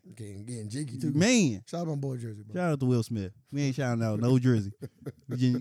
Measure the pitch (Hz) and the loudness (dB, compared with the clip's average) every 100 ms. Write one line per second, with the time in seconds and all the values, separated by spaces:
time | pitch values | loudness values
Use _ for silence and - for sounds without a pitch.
0 | 185 110 104 101 110 120 104 127 143 120 | -18 -16 -16 -14 -12 -10 -8 -8 -8 -6
1 | 147 147 208 247 156 98 - 170 170 143 | 0 4 6 6 4 0 -8 -8 -6 -4
2 | 139 127 113 104 104 120 175 143 127 123 | -6 -8 -10 -12 -10 -4 -2 2 2 2
3 | 110 113 95 - - 139 143 131 127 117 | 2 -4 -6 -10 -8 -2 -2 -2 -2 0
4 | 113 107 120 131 127 113 98 - - _ | 0 2 4 6 6 4 0 -8 -16 _
5 | - - - 123 127 123 | -16 -14 -8 0 2 2